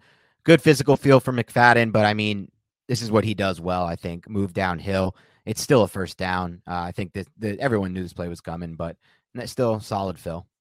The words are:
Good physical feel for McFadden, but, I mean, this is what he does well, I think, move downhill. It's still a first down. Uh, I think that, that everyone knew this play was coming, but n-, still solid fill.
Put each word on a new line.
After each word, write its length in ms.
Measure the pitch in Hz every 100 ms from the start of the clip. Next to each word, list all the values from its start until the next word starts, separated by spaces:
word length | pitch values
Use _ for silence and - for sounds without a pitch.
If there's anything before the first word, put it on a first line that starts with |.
| - _ _ _
Good 180 | - 160
physical 340 | 156 135 139 135
feel 240 | 139 131
for 140 | 131
McFadden, 580 | 123 - 123 120 117 113
but, 140 | 107 107
I 80 |
mean, 360 | 107 107 101 - _ _ _ -
this 140 | 113
is 100 | 113
what 140 | 107 107
he 80 |
does 260 | 101 98 85
well, 260 | 87 90 87
I 120 | 82
think, 320 | 90 85 -
move 240 | 104 98
downhill. 640 | 98 92 85 98 95 95 - _ _ -
It's 160 | 110
still 220 | - 135
a 40 | 95
first 280 | 98 90 -
down. 440 | 92 90 90 87 -
Uh, 140 | 87
I 140 | 87
think 180 | 87 92
that, 140 | 98 90 _
that 200 | 107 101
everyone 320 | 139 110 95
knew 120 | 92
this 100 | 87
play 160 | - 87
was 100 | 85
coming, 360 | - 85 87 80
but 200 | 82 82 _ _ _ 80
n-, 100 | -
still 340 | - 120 110
solid 360 | 107 104 95 85
fill. 300 | - 82 - _